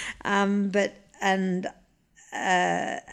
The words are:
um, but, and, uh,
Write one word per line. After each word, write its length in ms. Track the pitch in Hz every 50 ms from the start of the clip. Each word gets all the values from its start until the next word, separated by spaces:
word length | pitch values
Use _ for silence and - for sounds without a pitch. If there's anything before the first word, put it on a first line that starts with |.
| - - - - -
um, 440 | - 202 196 202 196 202 202 202 196
but, 260 | 185 202 196 - - - - _ _ -
and, 460 | 208 196 190 190 190 185 180 185 180 - - _ _ _ _ _ _ _ _ - - -
uh, 680 | - - - 190 185 180 180 175 170 180 - - - - - -